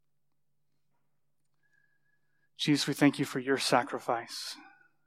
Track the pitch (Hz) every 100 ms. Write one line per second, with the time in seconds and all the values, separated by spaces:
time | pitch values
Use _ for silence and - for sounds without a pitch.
0 | _ _ _ _ _ _ _ _ _ _
1 | _ _ _ _ _ _ 831 _ _ _
2 | _ _ _ _ _ - - 143 - 139
3 | 143 135 139 139 127 131 - 131 - 127
4 | - 120 117 - - - - - _ _